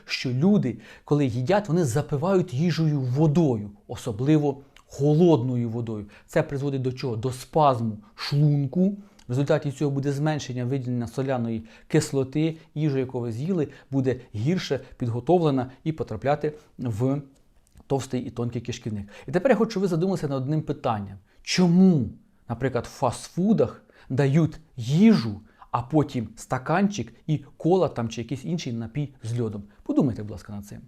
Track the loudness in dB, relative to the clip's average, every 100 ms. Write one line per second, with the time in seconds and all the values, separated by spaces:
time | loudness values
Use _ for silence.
0 | -10 -6 -2 2 4 4 2 -4 -12 -12
1 | 0 2 2 0 0 0 2 0 2 0
2 | -2 -2 2 2 0 0 0 2 2 2
3 | 0 2 4 4 4 2 -4 -12 -14 -10
4 | -6 -2 2 4 2 -2 -8 -20 _ -2
5 | 2 6 6 6 2 -2 -2 -4 -6 -8
6 | -10 -16 -4 -2 -2 -2 -4 -2 -4 -4
7 | -6 -4 -4 -6 -2 2 4 4 0 -6
8 | -12 -12 -2 2 4 2 0 2 0 0
9 | -12 _ -6 -2 0 0 -2 -2 -2 -2
10 | -2 -2 -2 -2 -6 -6 -4 -4 -4 -4
11 | -4 -4 -2 -2 -2 -4 -8 -20 0 0
12 | 2 -2 -2 0 -2 -4 -10 -4 -2 0
13 | -2 -4 -6 -4 -2 -2 -4 -6 -6 -2
14 | 0 -2 -6 -4 -2 -2 -2 -6 -6 -6
15 | -4 -2 2 2 4 0 -2 -6 -6 -4
16 | -6 -4 -2 -2 -2 -8 -16 -10 -6 -2
17 | 0 -2 -6 _ _ _ _ -16 -4 -4
18 | -4 -6 -6 -6 -6 -6 -8 -8 -8 -8
19 | -10 -16 -4 0 2 2 2 -2 -2 0
20 | 0 -2 -4 -4 -2 -2 -4 -4 -2 -4
21 | -6 -14 _ _ -4 2 4 8 6 6
22 | 0 -8 _ _ -10 -4 -2 -4 -6 -2
23 | -2 -2 -8 -2 2 4 2 -2 _ _
24 | -6 0 2 4 2 -2 -16 -10 0 6
25 | 8 8 2 -6 -14 -20 -8 -6 0 2
26 | 2 -2 -8 -10 -6 -6 -2 0 0 -2
27 | -10 -8 -4 -4 -4 -4 2 2 2 -2
28 | -6 -6 -8 -8 -6 -6 -6 -8 -6 -6
29 | -6 -8 -6 -4 -4 -6 -12 -12 -4 2
30 | 2 0 -8 -12 -14 -14 -14 -16